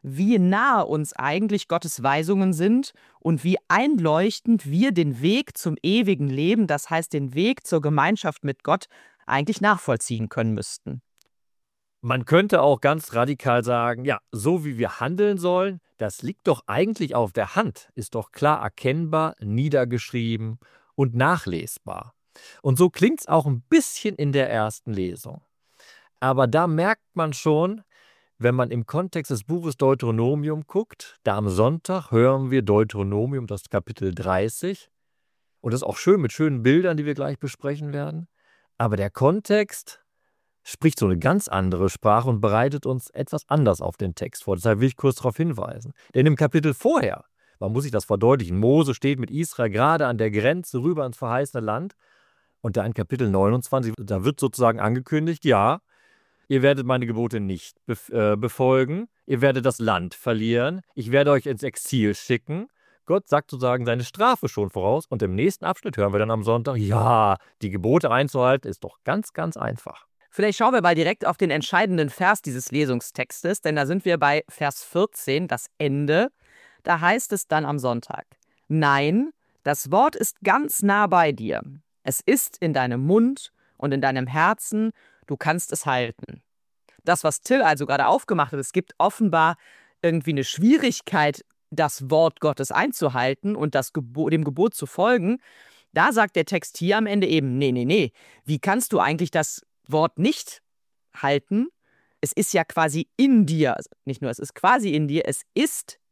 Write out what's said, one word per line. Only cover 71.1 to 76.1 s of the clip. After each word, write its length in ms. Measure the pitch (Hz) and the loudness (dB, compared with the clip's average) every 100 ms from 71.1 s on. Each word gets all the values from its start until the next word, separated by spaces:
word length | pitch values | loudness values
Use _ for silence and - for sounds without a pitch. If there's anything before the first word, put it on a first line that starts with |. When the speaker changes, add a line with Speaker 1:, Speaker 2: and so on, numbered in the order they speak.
| 214 - | 0 -4
Speaker 1:
auf 100 | - | 0
den 140 | 180 | 0
entscheidenden 600 | 147 - 175 208 175 143 | 0 0 0 2 0 -2
Vers 320 | - 185 214 | 0 0 0
dieses 280 | 151 127 - | -2 -8 -4
Lesungstextes, 920 | 143 143 123 - - 123 - 170 208 | -2 0 -2 -4 -8 -10 -6 -4 -4
denn 140 | 160 | -2
da 100 | 151 | -2
sind 200 | 139 185 | -2 -2
wir 120 | 185 170 | 0 2
bei 280 | 143 151 - | 2 2 -2
Vers 360 | - 143 - | -6 -6 -6
vierzehn, 640 | - 170 214 - - 143 180 | -6 -2 -2 -4 -4 -2 -2
das 180 | 123 - - | -6 -8 -6
Ende. 520 | 147 139 147 | -2 0 2